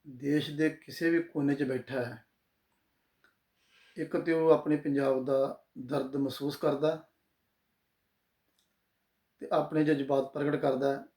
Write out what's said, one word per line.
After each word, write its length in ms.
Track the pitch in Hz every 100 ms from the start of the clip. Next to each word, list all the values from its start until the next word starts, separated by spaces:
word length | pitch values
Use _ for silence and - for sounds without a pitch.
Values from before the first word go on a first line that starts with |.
| 147
ਦੇਸ਼ 440 | 123 143 151 151
ਦੇ 200 | 147 156
ਕਿਸੇ 400 | 151 - 147 165
ਵੀ 120 | 170
ਕੋਨੇ 320 | 170 156 143
'ਚ 80 | 139
ਬੈਠਾ 420 | 131 127 - 135
ਹੈ, 180 | 120 120 _ _ _ _ _ _ _ _ _ _ _ _ _ _ _ _ _ 170
ਇੱਕ 200 | 160 170
ਤੇ 160 | 165
ਉਹ 180 | 160 160
ਆਪਣੇ 260 | 151 151 147
ਪੰਜਾਬ 480 | 147 139 139 131
ਦਾ 400 | 131 135 135 - _ -
ਦਰਦ 380 | 127 143 135 139
ਮਹਿਸੂਸ 400 | 139 - 139 -
ਕਰਦਾ 560 | 151 139 151 160 - _ _ _ _ _ _ _ _ _ _ _ _ _ _ _ _ _ _ _ _ _ _ _
ਤੇ 100 | -
ਆਪਣੇ 320 | 156 - 156
ਜਜ਼ਬਾਤ 480 | 151 143 135 139 135
ਪ੍ਰਗਟ 280 | 151 147 143
ਕਰਦਾ। 460 | 143 127 139 135 -